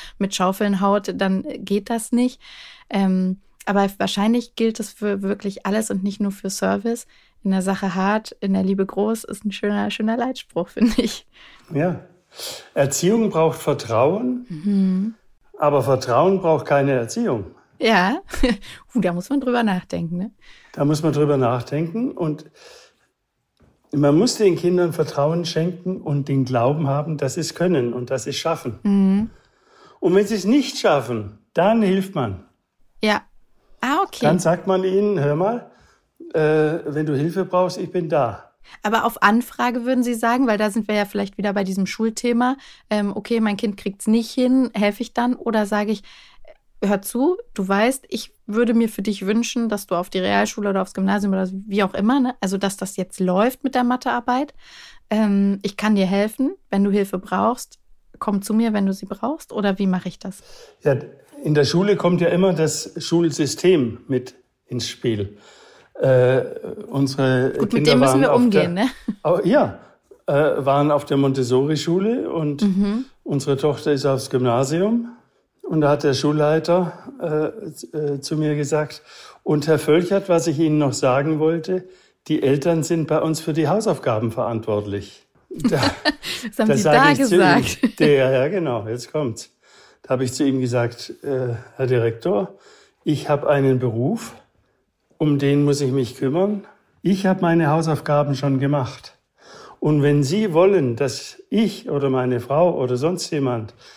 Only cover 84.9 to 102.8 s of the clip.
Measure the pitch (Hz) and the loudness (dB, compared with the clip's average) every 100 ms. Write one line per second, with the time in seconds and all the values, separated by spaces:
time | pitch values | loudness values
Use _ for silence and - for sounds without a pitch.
84.9 | 101 - - _ _ - 370 240 147 190 | -6 -8 -18 _ _ -16 -4 -2 0 -2
85.9 | - 302 294 - - 226 - 220 220 160 | -2 -4 -4 -8 -10 -8 -2 0 2 4
86.9 | 190 285 262 262 185 185 175 120 - 220 | 6 6 4 4 4 6 4 0 -2 -2
87.9 | - 147 139 131 131 143 196 156 117 107 | 2 4 4 4 2 2 0 -2 -4 -4
88.9 | 123 - 156 131 104 - _ _ - - | -8 -6 -4 -4 -6 -14 _ _ -20 -20
89.9 | _ - 131 131 - 139 131 127 123 117 | _ -4 -2 -2 0 0 0 0 0 -2
90.9 | - - - 139 131 123 113 - - 127 | -4 -16 -10 -4 -4 -2 -6 -8 -4 0
91.9 | 123 113 113 175 202 190 - - - _ | 2 2 0 -2 0 -2 -8 -20 -20 _
92.9 | _ 160 143 - 143 143 143 135 127 123 | _ -2 -2 0 0 2 2 4 2 0
93.9 | 110 139 226 - - _ _ _ _ _ | -2 -2 -2 -8 -18 _ _ _ _ _
94.9 | _ _ - 156 139 139 143 143 143 135 | _ _ -2 0 2 2 4 2 2 0
95.9 | 135 117 - 131 165 202 202 - _ _ | 0 -2 -4 -2 0 0 -2 -8 _ _
96.9 | _ 170 190 190 185 170 165 147 160 160 | _ 0 2 2 2 2 2 2 2 0
97.9 | 147 - 147 143 127 139 131 139 147 123 | -2 0 0 2 0 0 0 0 0 -2
98.9 | - - _ _ _ - - - - 147 | -8 -20 _ _ _ -20 -20 -20 -4 0
99.9 | 151 143 147 131 202 220 160 196 190 131 | 2 4 2 2 0 2 4 4 4 2
100.9 | 113 135 - - - - 202 220 - - | 0 -4 -4 -12 -18 -2 0 0 -2 -6
101.9 | 143 139 131 127 123 113 147 175 151 | -2 0 0 0 -2 0 2 2 2